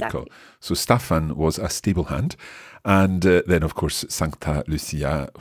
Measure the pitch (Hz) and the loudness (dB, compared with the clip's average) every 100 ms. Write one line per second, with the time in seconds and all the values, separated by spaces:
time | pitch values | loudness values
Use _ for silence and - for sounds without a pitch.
0 | 113 76 - - - _ - 85 - 120 | -6 -6 -10 -18 -20 _ -4 -2 2 2
1 | - 82 78 73 80 - - - - 87 | 2 0 0 0 0 0 -4 -4 -2 0
2 | 80 67 160 - - - - - - 98 | -2 -2 -4 -6 -16 -20 -20 -6 2 4
3 | 95 92 92 87 - 87 78 - 78 - | 4 4 4 4 4 2 0 -2 -4 -4
4 | - - 80 73 - 73 - 76 - 76 | -6 -4 -4 -4 -4 -2 -2 -6 -4 -4
5 | 71 76 67 - | -2 -2 -6 -10